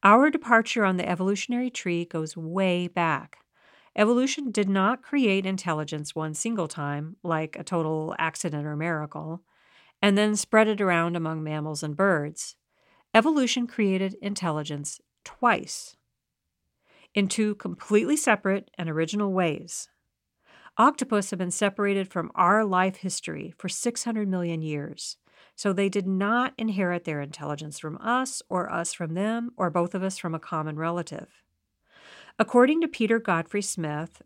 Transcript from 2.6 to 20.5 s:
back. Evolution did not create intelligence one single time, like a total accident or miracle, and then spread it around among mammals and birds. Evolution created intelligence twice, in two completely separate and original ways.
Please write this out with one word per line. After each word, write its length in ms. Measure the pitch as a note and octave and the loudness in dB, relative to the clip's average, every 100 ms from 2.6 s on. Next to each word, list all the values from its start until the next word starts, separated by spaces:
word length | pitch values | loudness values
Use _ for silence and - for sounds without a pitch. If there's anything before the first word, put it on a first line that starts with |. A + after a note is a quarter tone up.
| F#3+ F3 F3 | 2 2 0
back. 480 | F3 E3+ C#3+ - - _ _ _ _ _ - | 0 0 0 -4 -20 _ _ _ _ _ 2
Evolution 560 | G#3 A#3+ C4 C4+ C4+ | 4 4 2 -2 -2
did 160 | A3 G3 | 0 2
not 340 | G3 F#3+ C4 | 4 2 0
create 440 | - C#4+ A#3+ G3 F#3+ | -2 0 2 2 0
intelligence 680 | F#3+ F3+ D#3 D3 D3+ D3 | -4 -2 -2 -2 -6 -6
one 200 | - D#3 | -6 -6
single 340 | D#3 A3+ A#3 D#3+ | -4 -4 -2 -4
time, 480 | - C#3+ C#3+ D#3 F#3 | -4 -4 -4 -6 -8
like 320 | F3 D#3+ D#3 - | -2 -2 -2 -8
a 60 | |
total 500 | - F3 D#3 D#3+ D#3+ - | -4 -2 0 -2 -4 -2
accident 460 | D#3+ - F3 D3 D3 | -2 -2 -4 -4 -4
or 100 | D3 | -4
miracle, 680 | E3 D#3+ D3+ D3+ D#3 E3+ _ _ _ _ _ _ | -2 -2 -4 -8 -8 -10 _ _ _ _ _ _
and 160 | G#3 G3 | 4 4
then 180 | G#3 G#3+ | 4 0
spread 320 | - A3 A3 | 2 4 4
it 140 | G#3 | 4
around 340 | G3 E3+ E3+ E3+ | 2 2 2 0
among 260 | D#3+ D#3+ | -2 -4
mammals 420 | D#3 D3+ D#3 D3 | -4 -4 -4 -6
and 120 | D3+ D3+ | -6 0
birds. 640 | G3 E3 D3 D#3+ - - _ _ _ _ _ | 2 2 0 -8 -12 -14 _ _ _ _ _
Evolution 520 | A3+ B3 D4+ B3 B3+ A#3+ | 2 4 0 0 -2 -6
created 500 | - G#3 F#3+ F#3+ G3 | -4 -2 0 -4 -6
intelligence 800 | G3+ G3+ F3 D3+ D3+ D3 C#3+ - _ _ | -10 -8 -6 -6 -6 -8 -10 -14 _ _
twice, 720 | - - A#3+ G3+ - - - _ _ _ _ _ _ _ _ _ _ _ _ | -20 -2 0 0 -2 -12 -14 _ _ _ _ _ _ _ _ _ _ _ _
in 160 | - G3 | 0 0
two 260 | - G#3+ G#3 | 2 0 0
completely 600 | F#3+ E3+ - G#3+ A3+ D4 | -8 -10 2 4 4 2
separate 520 | - G#3 G3 G3 - - | 4 2 2 -2 -4 -8
and 120 | E3 | -4
original 420 | D#3 D#3+ G3+ G#3 | -2 -2 0 0
ways. 560 | F#3 F3 D3 E3+ - - _ _ _ _ _ _ | 2 0 0 -8 -14 -14 _ _ _ _ _ _